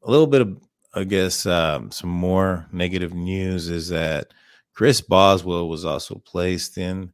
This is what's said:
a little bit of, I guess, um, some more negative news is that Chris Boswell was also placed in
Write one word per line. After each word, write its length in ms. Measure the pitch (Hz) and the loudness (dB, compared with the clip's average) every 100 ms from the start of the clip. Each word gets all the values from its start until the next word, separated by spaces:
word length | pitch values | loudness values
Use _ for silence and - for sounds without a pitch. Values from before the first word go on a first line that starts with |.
a 80 | - | 4
little 160 | 131 156 | 4 6
bit 140 | 139 | 4
of, 160 | 113 92 _ _ _ | 2 -2 _ _ _
I 120 | - 95 | -6 -2
guess, 420 | 95 92 90 101 | 0 0 -2 0
um, 420 | 87 82 73 52 | 0 2 -2 -6
some 200 | - 90 | -10 -6
more 560 | 87 90 92 95 90 82 | -4 0 2 2 -2 -6
negative 420 | 90 90 92 87 | -6 -4 -2 -6
news 560 | 87 87 95 92 92 85 | -6 -6 -4 -4 -4 -4
is 200 | 85 82 | -6 -4
that 440 | 85 80 76 - _ _ _ _ - | -4 -2 -4 -8 _ _ _ _ 0
Chris 260 | 113 131 | 2 2
Boswell 680 | - 95 98 95 87 87 85 | 4 6 6 6 0 -4 -4
was 160 | 80 85 | -6 -4
also 360 | 71 - - _ | -6 -6 -16 _
placed 520 | 90 90 95 - - | -4 -2 -2 -6 -8
in 340 | 90 92 92 | -6 -6 -10